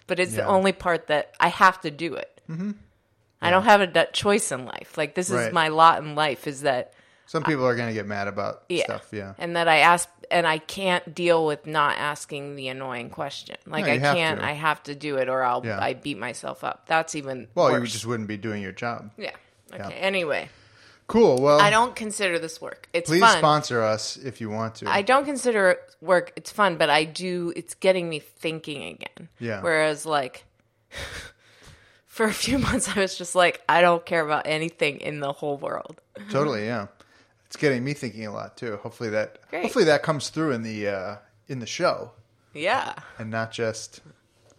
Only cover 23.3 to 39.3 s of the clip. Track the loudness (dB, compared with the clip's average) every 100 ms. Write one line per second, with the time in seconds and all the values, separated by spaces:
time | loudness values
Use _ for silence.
23.3 | 8 6 4 2 0 0 0 -4 -10 -12
24.3 | -8 -6 -4 -6 -6 -2 0 4 2 2
25.3 | -2 0 4 4 2 -2 _ 2 2 2
26.3 | -10 -10 0 2 4 4 4 2 -4 -6
27.3 | -4 -6 -8 -14 0 2 2 0 -8 -12
28.3 | _ -8 -8 -10 -12 -12 -14 -18 -18 -20
29.3 | _ -8 -4 -2 2 0 -2 -2 -2 -2
30.3 | -10 -20 _ _ _ _ -14 -12 -14 -16
31.3 | _ _ _ -20 -20 _ _ _ -2 -2
32.3 | 0 -2 0 0 0 -2 0 -2 -2 -2
33.3 | 4 4 2 2 6 6 4 0 -2 0
34.3 | -2 0 -2 -2 -2 -2 -2 -8 -6 -6
35.3 | -6 -6 -6 -6 -8 -10 -16 _ -20 -4
36.3 | 0 0 0 -2 -4 -6 -14 _ _ _
37.3 | _ _ -2 0 2 -2 -6 -8 -10 -10
38.3 | -10 -12 -10 -10 -8 -12 -8 -2 -2 -2